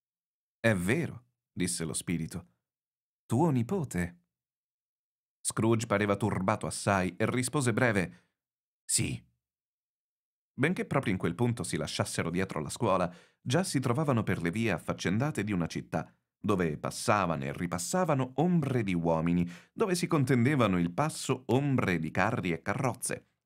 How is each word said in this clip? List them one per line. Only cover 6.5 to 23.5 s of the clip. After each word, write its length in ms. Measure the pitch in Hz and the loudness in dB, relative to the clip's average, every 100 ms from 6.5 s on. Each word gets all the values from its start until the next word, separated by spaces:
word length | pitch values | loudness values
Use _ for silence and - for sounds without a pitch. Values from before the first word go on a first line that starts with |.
| 107 80 | -2 -4
assai 500 | - - 98 92 - | -4 0 2 0 -2
e 120 | 110 | -2
rispose 440 | 120 123 151 120 | 0 -2 -2 0
breve, 540 | 110 123 101 87 - _ _ _ _ _ _ | 2 2 2 -2 -6 _ _ _ _ _ _
«Sì.» 360 | - - - - - _ _ _ _ _ _ _ _ _ _ _ _ | -4 -2 -2 -6 -10 _ _ _ _ _ _ _ _ _ _ _ _
Benché 300 | - 143 190 | 0 0 0
proprio 280 | 214 143 123 | 0 0 0
in 60 | 95 | 0
quel 160 | 90 | 0
punto 300 | 82 120 117 | 0 0 0
si 120 | 82 80 | -4 -4
lasciassero 540 | 76 - - - 85 | -2 -2 -2 -2 -2
dietro 300 | 87 95 78 | -2 -2 -4
la 100 | 73 | -6
scuola, 420 | - 110 92 90 - - _ | -2 2 2 0 -4 -20 _
già 240 | - 143 | -2 -2
si 160 | 185 143 | 0 0
trovavano 420 | 127 120 151 120 | 0 0 2 0
per 180 | 101 87 | 0 0
le 100 | 85 | -2
vie 200 | 95 113 | 0 0
affaccendate 720 | 87 - 85 92 101 143 151 | -2 -4 -4 0 0 0 -2
di 100 | 107 | -2
una 140 | 98 82 | -2 -2
città, 460 | - 62 82 - _ _ _ | -4 -6 -6 -6 _ _ _
dove 380 | 101 98 85 73 | 0 2 2 -2
passavano 680 | 65 - - 104 90 78 | -6 -4 2 2 2 -2
e 80 | 67 | -4
ripassavano 800 | 71 87 85 - 185 180 135 127 127 | -4 -4 -4 -2 0 0 0 0 0
ombre 480 | 175 175 127 123 | 2 2 2 0
di 100 | 98 | 2
uomini, 540 | 87 82 80 82 87 87 - - | 2 2 2 4 2 0 -4 -10
dove 240 | - 220 175 | -2 0 0
si 100 | 185 | 0
contendevano 720 | 170 135 131 117 151 110 90 | 2 4 4 4 4 4 4
il 140 | 87 | 2
passo 500 | - 151 - - 131 - | 0 -2 -2 -4 -2 0
ombre 520 | 131 143 127 98 85 | 0 2 2 2 0
di 140 | 80 | 0
carri 400 | - 98 123 90 | 0 0 0 -2
e 100 | 82 | -2
carrozze, 680 | - 101 131 - - - - _ _ | -2 -2 -2 -2 -6 -8 -12 _ _